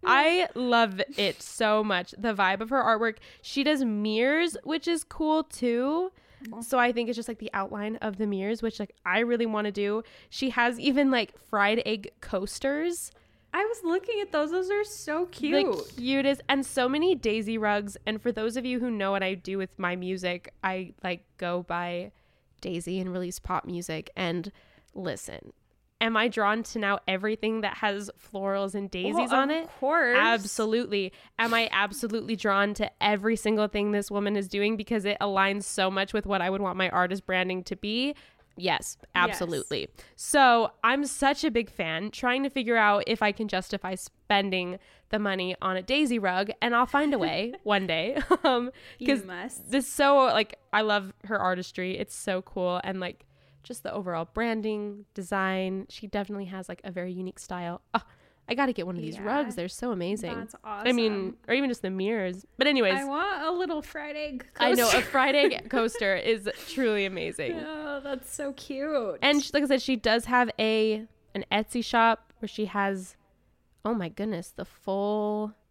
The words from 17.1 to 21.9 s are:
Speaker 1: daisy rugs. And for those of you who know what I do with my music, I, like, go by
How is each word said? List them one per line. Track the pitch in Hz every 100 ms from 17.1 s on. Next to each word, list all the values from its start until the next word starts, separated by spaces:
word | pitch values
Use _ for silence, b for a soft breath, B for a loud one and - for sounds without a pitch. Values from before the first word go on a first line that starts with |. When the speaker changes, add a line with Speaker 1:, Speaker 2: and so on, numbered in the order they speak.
| 320
Speaker 1:
daisy | 226 220 208 226
rugs. | 214 208 208 196 -
And | 220
for | 240
those | 233 220 233
of | 254
you | 247
who | 247
know | 220 196
what | 196
I | 190
do | 190 185 190
with | 190 -
my | 180 180
music, | 180 185 180 175 - -
I, | 190 190 185 -
like, | 185 175 _ _
go | 175 180
by | 180 170 175